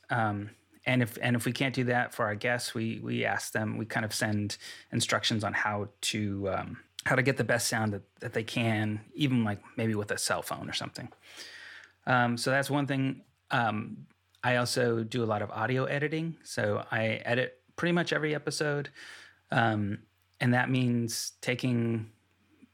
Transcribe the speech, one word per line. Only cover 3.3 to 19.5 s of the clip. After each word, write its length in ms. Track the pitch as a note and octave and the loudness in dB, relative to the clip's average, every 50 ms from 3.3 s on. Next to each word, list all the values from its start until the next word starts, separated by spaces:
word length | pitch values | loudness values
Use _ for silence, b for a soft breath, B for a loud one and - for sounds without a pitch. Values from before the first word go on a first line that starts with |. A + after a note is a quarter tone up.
| G2+ G#2 - - - | 0 -2 -4 -4 -4
them, 260 | A2+ A2 A2 A2+ A2+ | -2 -2 -2 -2 -4
we 80 | A2+ | -4
kind 180 | - - A#2+ A2 | -2 -2 -2 -2
of 80 | G#2+ - | -2 -2
send 460 | - A#2+ G#2+ G#2+ G#2 G#2 G2+ - - B B B B B B B | -2 0 0 0 0 0 -2 -4 -8 B B B B B B B
instructions 500 | A#2 - - A2+ G#2+ - - A#2+ G#2+ G#2 | -2 0 2 2 2 2 2 0 0 0
on 120 | G2 - | 0 0
how 340 | - A2+ G#2+ G#2 G#2 G2+ G2+ - _ - | 0 0 0 0 -2 -4 -6 -8 _ -4
to, 480 | - - G#2+ G#2+ G2+ G2 G2+ G2 F#2+ | -2 -2 0 -2 -2 -2 -2 -2 -2
um, 260 | F#2 F#2+ F#2+ - - - - _ _ - - | -2 -2 -4 -6 -10 -12 -16 _ _ -6 -2
how 80 | - C#3+ | 2 2
to 80 | C3 A#2+ | 4 4
get 160 | C3+ B2+ - | 4 2 0
the 60 | A#2+ | 2
best 240 | A2 B2 A#2 - - | 2 2 2 2 0
sound 260 | B2 A2+ A2 G#2+ G2+ | 0 0 0 0 -2
that, 80 | G2 - _ _ - | -4 -6 _ _ -12
that 140 | - A2+ - | -10 -6 -4
they 80 | A#2+ A2 | -4 -4
can, 580 | - - B2+ A#2 A2+ A2 G#2+ G#2+ G#2+ G#2+ G#2+ - - - | -2 -2 0 2 2 2 2 0 0 -2 -4 -6 -8 -4
even, 300 | - D3+ C3+ C3 A#2+ A2+ | 0 0 2 4 4 2
like, 160 | G#2 G#2 G2 - - - - | 2 0 -4 -8 -8 -4 -2
maybe 160 | A2+ A2+ G#2+ | 0 0 0
with 160 | G#2 G#2 - | 0 -2 -2
a 80 | G2 - | -2 -2
cell 240 | - - F#2+ E2 - | 0 0 0 -2 -2
phone 260 | - - - - - | -4 -6 -8 -6 -6
or 60 | - | -6
something. 340 | - - - - - - - - - B B B B B B B B B B B B B B B B B | -6 -6 -8 -8 -10 -12 -12 -14 -18 B B B B B B B B B B B B B B B B B
Um, 300 | - B2+ B2 A#2+ A#2+ A#2+ | 2 4 6 6 4 2
so 140 | A#2 - C#3 | 2 2 2
that's 180 | C3 C#3 C3 C#3 | 2 2 2 2
one 180 | C#3 D3 C#3 | 0 0 0
thing. 360 | C3 C#3 C3+ C3+ C3+ B2+ - - _ _ _ _ - | 0 0 0 0 0 -2 -4 -10 _ _ _ _ -2
Um, 560 | C3+ C3 A#2 G#2+ G#2+ G#2 - - - - - - _ _ _ _ _ _ - | 0 2 2 2 0 -2 -4 -6 -10 -12 -14 -18 _ _ _ _ _ _ 0
I 140 | B2+ B2 | 2 2
also 460 | B2 B2 A#2 - C3 B2 A#2+ A#2 A2+ A2+ | 2 2 2 2 2 2 4 2 2 0
do 220 | A2 B2 B2 A2+ | -2 -2 0 0
a 20 | |
lot 140 | A2 G#2+ G#2 | 2 0 0
of 100 | G#2 G2 | -2 -4
audio 340 | - A2 A2 A#2 B2+ C3 C3 | -2 -2 0 0 2 2 0
editing. 520 | C3 C#3 C#3+ D3 D3+ D#3+ D#3+ E3 E3 D#3 - - | 0 0 0 -2 -2 -2 -2 -2 -4 -6 -8 -12
So 420 | - - A#2+ A2 G#2 G#2 A2 - - | -8 -4 0 0 2 0 0 -2 -2
I 320 | A#2 A2+ A2 A2 A2 A2+ - | 0 0 2 2 0 0 -2
edit 380 | A#2 A#2+ B2 B2+ - - - _ _ _ | 0 0 2 0 0 -4 -10 _ _ _
pretty 160 | - E3+ F3 E3+ | -2 0 2 4
much 200 | F3 E3 - D#3 | 2 2 2 0
every 220 | D3 D3+ D3+ D3+ | 0 0 0 -2
episode. 560 | D3 - D#3 C#3+ - D#3 D3 C#3+ C#3+ C#3+ - - B B B B B B B B B B B | -2 -2 -4 -2 0 0 0 0 0 -2 -6 -8 B B B B B B B B B B B